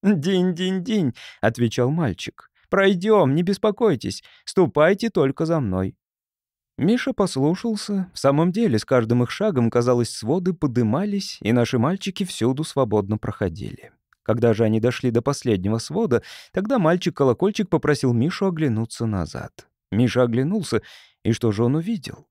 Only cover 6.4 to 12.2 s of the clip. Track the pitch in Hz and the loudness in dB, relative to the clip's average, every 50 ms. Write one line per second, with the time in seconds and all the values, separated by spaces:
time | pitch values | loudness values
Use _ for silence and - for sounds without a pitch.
6.4 | _ _ _ _ _ _ _ - 127 170 226 247 - - 262 - 208 175 - 135 | _ _ _ _ _ _ _ -2 0 0 2 0 0 -4 -2 0 -2 -2 0 0
7.4 | 131 147 170 185 - 240 220 208 - - 208 196 185 - _ - - 135 139 143 | 0 0 0 0 -2 -4 -4 -4 -4 -4 -4 -4 -4 -6 _ 0 0 2 4 4
8.4 | 165 180 170 202 233 208 123 107 - - 135 127 117 110 120 123 120 117 - - | 2 2 2 0 0 2 2 0 0 2 2 2 2 2 2 2 0 0 -2 -2
9.4 | 196 220 185 131 120 113 - 120 120 123 127 120 117 110 - - - 107 143 185 | -2 0 0 2 0 2 2 2 2 2 2 2 0 -2 -4 -10 -4 -2 -2 0
10.4 | 180 185 185 - - 143 117 120 120 107 107 147 190 208 202 202 196 - - - | 0 -2 -4 -2 -2 -2 0 2 2 2 2 0 -2 -2 -4 -6 -6 -8 -12 -6
11.4 | - 101 113 123 120 - - 123 113 143 185 196 - - 185 - | -2 0 2 2 2 2 0 0 0 0 0 -2 -6 -8 -6 -6